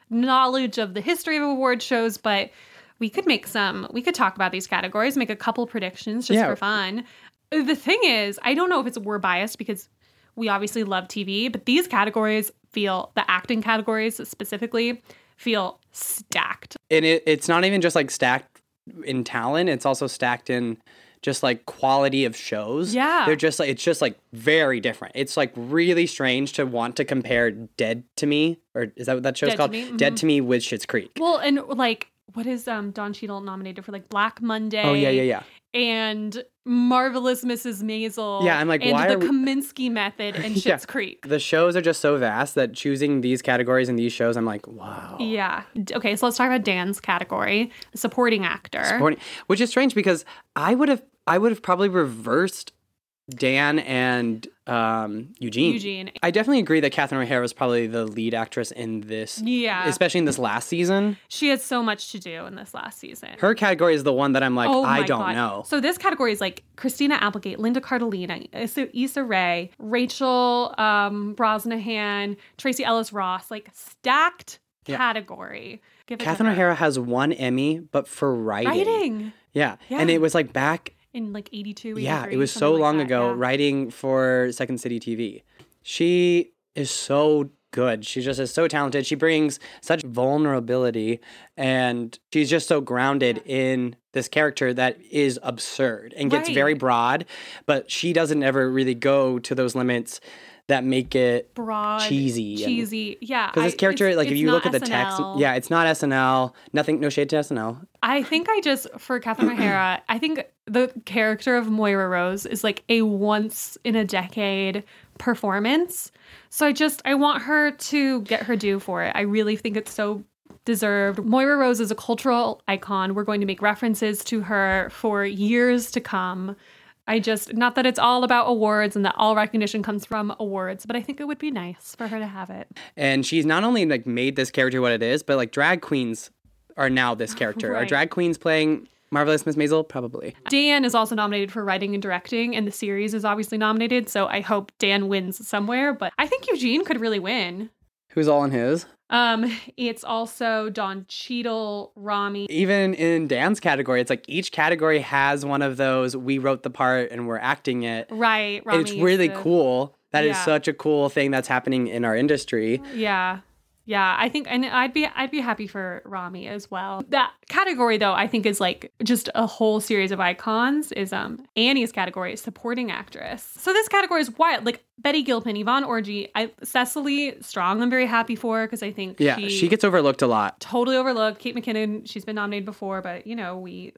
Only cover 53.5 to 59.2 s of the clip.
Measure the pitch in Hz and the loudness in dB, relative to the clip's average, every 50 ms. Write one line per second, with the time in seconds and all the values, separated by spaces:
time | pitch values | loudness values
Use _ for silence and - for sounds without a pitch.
53.5 | 135 139 147 147 151 156 - - 131 127 127 127 123 123 117 117 110 113 - - | 2 4 2 2 2 0 0 -2 -2 0 2 2 2 0 0 -2 -4 -4 -8 -14
54.5 | - _ - - 123 117 113 110 113 113 110 104 104 107 123 156 233 - 127 113 | -18 _ -8 -4 -2 0 0 0 0 -2 -2 -4 -6 -8 -10 -12 -12 -10 -10 -6
55.5 | 104 120 160 170 - 220 196 202 196 190 190 - - - - 175 170 208 220 262 | -2 0 2 2 2 0 -2 -6 -8 -8 -10 -12 -8 -4 -2 0 2 2 4 4
56.5 | 285 247 180 151 160 160 147 139 - 156 143 139 147 131 123 117 139 123 123 117 | 4 4 4 4 4 4 4 2 2 2 0 0 0 -2 0 0 0 0 0 -2
57.5 | - - 135 123 120 117 117 110 113 113 113 107 104 117 113 117 117 113 113 - | -2 -2 0 2 2 2 0 0 -2 -2 -4 -4 -4 -4 -4 -2 -2 -2 -4 -4
58.5 | - 127 113 - - 120 117 110 110 107 104 107 110 110 | -4 -6 -6 -6 -6 -10 -8 -6 -6 -8 -8 -8 -8 -8